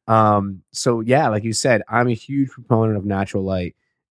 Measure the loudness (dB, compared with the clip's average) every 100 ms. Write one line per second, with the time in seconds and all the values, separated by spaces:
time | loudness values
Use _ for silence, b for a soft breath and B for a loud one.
0 | 0 4 4 4 0 -8 _ -6 -2 -2
1 | 0 0 2 -2 -4 -2 0 0 0 0
2 | 0 -2 -4 -4 -4 -6 0 2 2 -2
3 | -2 -4 -4 -4 -4 -4 -6 -10 _ _
4 | _